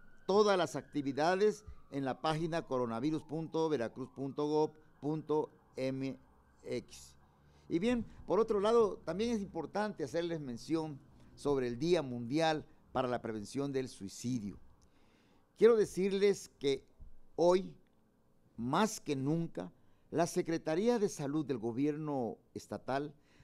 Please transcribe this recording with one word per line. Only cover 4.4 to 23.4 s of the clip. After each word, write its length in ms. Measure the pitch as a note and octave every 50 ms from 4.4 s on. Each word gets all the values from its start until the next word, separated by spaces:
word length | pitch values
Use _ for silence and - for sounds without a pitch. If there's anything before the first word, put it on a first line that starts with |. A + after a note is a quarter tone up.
| D3
gob 260 | D3+ D3+ D3+ D#3 D3+ - - - - - _
punto 520 | - C#3+ D#3 D#3 D3 - D3 D#3 D3 - - - _ _ -
m 440 | - C3 C3 C3 C3 C3+ C3+ C3+ - - - - - _ _ _ _ -
x. 520 | - B2+ B2 - - - - - - - - - _ _ _ _ - - - - -
Y 100 | - E3+
bien, 260 | F#3 A#3 B3 A#3+ G#3 - - - -
por 140 | - D#3+ G3
otro 200 | A3+ A3+ A3 G3+
lado, 380 | F#3+ G#3+ A#3 A#3 A3+ F#3+ - -
también 320 | - - E3 F#3+ A3+ A#3+
es 100 | A#3+ G#3+
importante 600 | G3 - - E3 D3 C#3+ - F#3+ G#3 G#3+ D3+ - D#3
hacerles 360 | B2+ B2 E3 E3+ E3+ E3 D#3+
mención 600 | D3 C3 A#2+ A2+ - - D#3 E3 D#3 D#3 C#3+ C3 - - - - - - -
sobre 320 | - - D3 C#3+ C3+ B2+
el 100 | A#2+ A#2+
Día 240 | A#2 D3 E3+ F3+ E3
Mundial 640 | D3 C3 B2 A#2+ A#2+ A#2 C3+ D#3 D#3+ D#3+ D#3 D3+ - - - - _ -
para 160 | - - C3
la 140 | B2 B2 A2+
Prevención 500 | - A2+ A2 A2 G2+ G2 - C3 C#3 C#3+
del 180 | C#3 C3 C3 A#2+
Suicidio. 680 | - - G2 F#2+ - - - A#2+ B2+ A#2+ G2+ G2 E2+ - - - - _ - _ _ _ _ _ _ _ _ _ _ _ _ _ _
Quiero 180 | - G#3 A3+ A#3+
decirles 720 | A3 G3 - - E3+ F#3 G3+ F#3+ G3 G3 G3+ G3 - - - - -
que 280 | - C#3+ C3+ C3 - - - - - - - - - - -
hoy, 400 | - E3 F3 F3+ F#3+ F#3 F3+ D3+ - - _ _ _ _ _ _ _ _ _ _ _ _ _ _
más 440 | - A2+ B2 C#3+ F3 G#3+ G#3+ - -
que 160 | - - D3
nunca, 560 | C3+ C3 C#3 D#3 E3 E3+ E3 - E3+ F3+ F3+ - _ _ - - _ _ _
la 180 | - C#3+ E3+
Secretaría 720 | E3 - F3+ E3+ E3 E3+ D#3+ - D#3 D#3 E3+ G#3 A#3+ A#3+
de 120 | G#3+ G3+ G3
Salud 360 | - - D3+ C3+ C#3+ D#3+ D3+
del 120 | B2 C3+
Gobierno 800 | A#2 G2+ A#2 A2+ A#2+ C#3+ D3+ D3 D3+ D#3 D3+ C#3+ C3+ A#2+ G#2+ - - _ _ -
Estatal 600 | G#2+ - - G#2 G2+ - - B2+ C#3 D3 D3 - - _ _ _ -